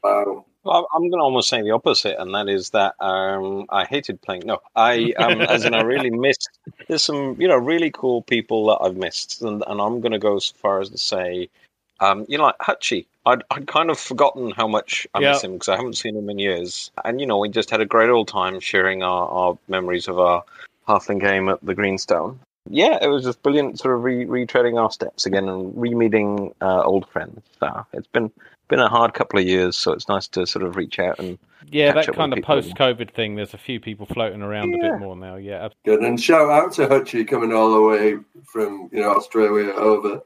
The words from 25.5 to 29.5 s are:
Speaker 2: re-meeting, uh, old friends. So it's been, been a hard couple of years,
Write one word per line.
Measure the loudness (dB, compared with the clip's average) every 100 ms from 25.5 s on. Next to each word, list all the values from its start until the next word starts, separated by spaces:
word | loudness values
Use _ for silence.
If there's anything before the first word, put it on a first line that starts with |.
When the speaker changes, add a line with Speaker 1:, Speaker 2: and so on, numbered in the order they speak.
| -4 -6 -4
Speaker 2:
re-meeting, | -2 2 4 4 2 -2 -4 -4
uh, | 0 2
old | 4 2 0
friends. | -8 -8 -16 _ _
So | -6 -6 -12
it's | -14 -4
been, | -4 -4 _ -20 _ _
been | 2
a | 4
hard | 4 2
couple | 0 0 2
of |
years, | 2